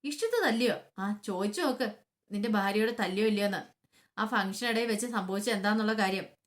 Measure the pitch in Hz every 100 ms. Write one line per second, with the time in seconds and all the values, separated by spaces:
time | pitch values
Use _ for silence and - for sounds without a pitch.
0 | 277 294 453 466 339 226 240 180 - -
1 | 196 208 - 185 202 269 311 247 226 214
2 | _ _ _ 202 220 214 196 202 220 240
3 | 190 190 220 208 202 190 - _ _ _
4 | _ - 220 233 196 196 240 226 233 214
5 | 240 233 190 196 208 208 202 220 214 220
6 | 196 190 - _